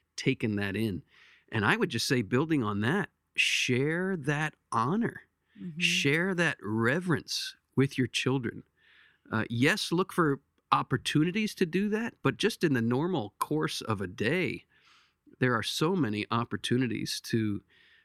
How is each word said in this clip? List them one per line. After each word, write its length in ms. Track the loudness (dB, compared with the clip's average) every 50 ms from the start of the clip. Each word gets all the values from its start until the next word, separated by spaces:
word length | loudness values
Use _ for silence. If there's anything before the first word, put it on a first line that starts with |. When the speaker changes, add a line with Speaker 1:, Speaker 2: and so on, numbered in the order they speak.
| _ _ -10
Speaker 1:
taken 400 | -4 -2 -2 0 0 -2 -2 -2
that 200 | -2 -2 -2 -2
in. 260 | -2 -2 -2 -2 -6 -8 _ _ -20 -20 -20 -20 _ _ -6
And 140 | -2 0 2
I 120 | 2 2
would 140 | 2 0 0
just 160 | -2 -2 0
say, 160 | 2 2 0
building 400 | 2 2 0 0 2 2 0 0
on 180 | 0 0 0 0
that, 280 | 0 2 2 0 -2 -4 _ _ _ _ -2
share 800 | 0 0 2 2 0 0 0 0 0 0 0 -2 -2 -2 -2 -4
that 380 | -2 -2 -2 0 0 -2 -4 -6 _ _ -2
honor, 520 | 0 0 2 2 2 0 0 -2 -4 -8 -16 _ _ _ _ _ _ -14
Speaker 2:
Mm-hmm. 200 | -12 -10 -6 0
Speaker 1:
share 540 | 0 0 2 2 2 2 2 2 2 0 0
that 200 | 0 0 0 0 -2
reverence 920 | -4 -2 0 2 2 2 2 2 2 0 0 0 0 -4 -6 -6 -6 -8 -12 _ _ _ 2
with 240 | 2 2 2 2 -2
your 80 | -2
children. 560 | 0 0 -2 0 0 0 0 -2 -4 -8 -10 -14 _ _ _ _ _ _ _ -20 _ _ _ _ -4
Uh, 100 | -2 -2 -2 0
yes, 400 | 0 2 2 2 2 2 0 -2
look 220 | 0 0 -2 0
for 260 | 2 2 2 2 2 0 _ _ _ _ _ 0
opportunities 800 | 0 0 0 0 -2 -2 -2 0 2 2 2 2 0 -2 -4 -2 0
to 100 | -2 -2
do 220 | 0 0 0 0 0
that, 260 | -2 -2 -4 -6 -6 _
but 140 | -2 -2 0
just 260 | 2 0 0 0 2
in 120 | 0 2 2
the 60 | 2
normal 540 | 2 2 2 0 0 0 -2 -2 -4 -6 _ -6
course 400 | -4 -2 -2 -2 -2 -2 -4 -6
of 200 | -2 -2 -2 -2
a 60 | -2
day, 600 | -6 -4 -2 0 0 0 0 -2 -2 -4 -8 -12 _ _ _ _ _ _ -20 _ _ _ _ _ -12 -4 0
there 160 | 2 2 2
are 80 | 2 0
so 320 | -2 -2 0 0 2 2
many 300 | 2 2 2 0 -2 -2 0
opportunities 920 | 0 0 0 0 -4 -4 -2 0 0 2 2 0 -2 -4 -4 -4 -6 -8
to, 380 | -6 -2 -2 0 0 0 -2 -4 -8 _ _ _ _ _ _ _ _